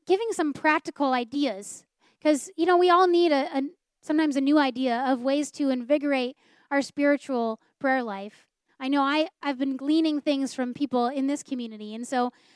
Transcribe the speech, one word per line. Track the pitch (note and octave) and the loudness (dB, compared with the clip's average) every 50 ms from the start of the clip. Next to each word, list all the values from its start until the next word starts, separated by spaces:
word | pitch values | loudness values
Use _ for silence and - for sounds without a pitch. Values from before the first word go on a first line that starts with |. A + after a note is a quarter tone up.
| _ | _
giving | - F4+ F#4+ A#4 A4+ | 0 0 0 0 -2
some | F4+ - D#4+ D4 | -2 -2 -2 -2
practical | C4+ - - D#4 D4+ E4 - D#4+ - - C#4+ C4 B3+ | -2 -2 0 0 0 0 -2 -6 -6 -2 -2 0 0
ideas, | B3 B3 A3+ C#4 C#4+ C#4+ B3 G3 G3 G3+ - - - - _ _ _ _ _ _ _ | -2 -2 -4 -4 -2 -2 -2 -4 -6 -12 -16 -18 -20 -20 _ _ _ _ _ _ _
'cause, | - D4+ D4+ B3+ - F#4+ - | 2 2 2 2 0 -6 -4
you | D#4+ E4 | 0 2
know, | F4+ F4+ | 4 4
we | F4 F4+ F4+ | 6 6 6
all | E4+ F4+ F#4 | 6 6 6
need | F4+ E4+ E4+ F4 E4 | 4 4 4 4 4
a, | D4 C4+ C#4+ E4+ E4 | 2 2 0 -2 -4
a, | C#4 C#4 D#4 - _ _ _ _ _ | -4 -4 -6 -8 _ _ _ _ _
sometimes | - - D4+ D#4 D#4+ D4+ B3+ | -6 -2 0 0 2 2 0
a | C#4 | 0
new | C4+ C#4 D4+ | 2 4 4
idea | D4+ C#4 C4 A3+ B3 C4 B3 A#3 A#3+ C4+ | 4 4 2 0 -2 -2 -2 0 0 0
of | B3+ C4+ A#3 | 0 0 0
ways | A#3+ C4+ C#4 D4 D4 - | 0 0 0 0 -2 -4
to | - - C#4+ C4+ | -4 -4 -2 -2
invigorate | C4 B3 A#3+ A#3 D4 D4+ C#4 C#4+ C#4 C4 B3 B3 - _ _ _ _ _ _ - | -2 -2 0 0 0 2 2 0 0 -2 -2 -4 -8 _ _ _ _ _ _ -4
our | C#4+ C#4 | -2 -2
spiritual | - - - D4 C#4+ C#4+ C#4+ C4 - - C4 A#3+ A#3 A3+ A3 - _ _ _ - | -2 -2 -2 0 2 2 2 0 -2 -4 -4 -2 -2 -4 -6 -8 _ _ _ -4
prayer | - C4 C4 C4 A#3+ | -2 0 0 0 -2
life. | A3 G3 G3 G3+ G#3+ - _ _ _ _ _ _ _ _ - | -4 -8 -10 -12 -14 -16 _ _ _ _ _ _ _ _ -8
I | C4+ C4 | -4 0
know | C#4+ C#4+ | 0 2
I, | C4+ C#4 D4 D#4 D#4+ - - _ | 2 2 2 0 0 -2 -4 _
I've | - C#4+ C4+ | -6 -6 -4
been | B3 C#4 C4+ C4 | -2 -2 -4 -4
gleaning | - C4+ C#4+ D#4 E4 D#4+ D#4 D4+ D4 | -4 0 0 2 2 2 2 0 0
things | - D4+ C#4+ C4+ C4+ B3 - | 0 0 0 0 -2 -4 -4
from | - B3+ B3 A#3+ | -4 -6 -6 -4
people | - C#4+ B3 B3+ B3 A#3+ | -4 -4 -2 0 0 0
in | A#3+ D4 C4+ C4+ | 0 0 -2 -2
this | C4+ C#4+ C#4+ - | -2 -2 -4 -6
community, | - C4+ B3 A#3+ A3+ A3 G#3+ G#3+ G#3 G#3+ | -8 -8 -8 -8 -10 -12 -12 -12 -12 -10
and | A3+ A#3+ | -10 -8
so | - C4+ B3 B3 - - _ _ _ _ | -4 -2 -2 -2 -2 -4 _ _ _ _